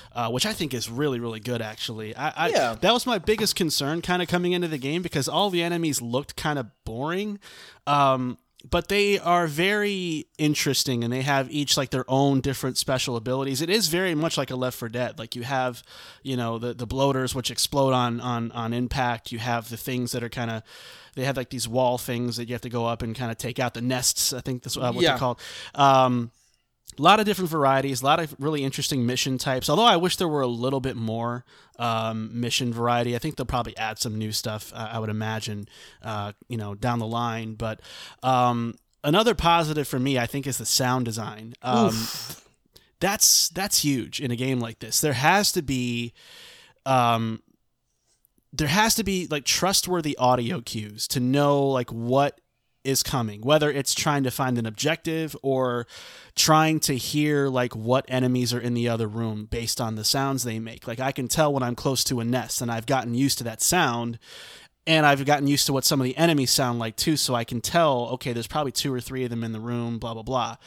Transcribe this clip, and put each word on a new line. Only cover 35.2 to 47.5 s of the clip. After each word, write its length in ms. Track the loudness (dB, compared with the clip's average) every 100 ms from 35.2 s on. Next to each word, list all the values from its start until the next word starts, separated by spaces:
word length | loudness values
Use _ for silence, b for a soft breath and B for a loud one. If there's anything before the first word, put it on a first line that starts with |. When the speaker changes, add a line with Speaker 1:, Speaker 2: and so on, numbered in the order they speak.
| -4 -6 -6 -10 -12 b b b
Speaker 1:
uh, 300 | -10 -8 -8 -12 -10
you 80 | -8
know, 200 | -8 -4
down 240 | -2 -2
the 60 | -2
line. 480 | -2 -2 -4 -8
But, 260 | -8 -8 -8 B B B B
um, 540 | 2 4 4 2 -2 -8 _ _
another 320 | 0 4 4
positive 540 | 4 4 4 2 -2 -2
for 100 | -2
me, 200 | 0 0
I 80 | 0
think, 200 | -4 -4
is 120 | -4
the 80 | 0
sound 380 | 0 2 0
design. 500 | -2 -4 -8 -12 -16 -8
Um, 240 | 0 4 4
Speaker 2:
Oof. 580 | 2 -4 -8 -12 -16 _ _ _ b b _
Speaker 1:
that's, 480 | -2 4 6 6 2
that's 300 | -2 -2 0
huge 420 | 2 0 -2 -4
in 100 | -4
a 60 | -2
game 240 | 0 0
like 180 | -2 -8
this. 220 | -4 0
There 140 | 2
has 360 | 4 4 6 4
to 100 | 0
be, 500 | -2 -2 0 -2 -4 B B B B B B B 2
um, 560 | 4 4 4 0 -4 _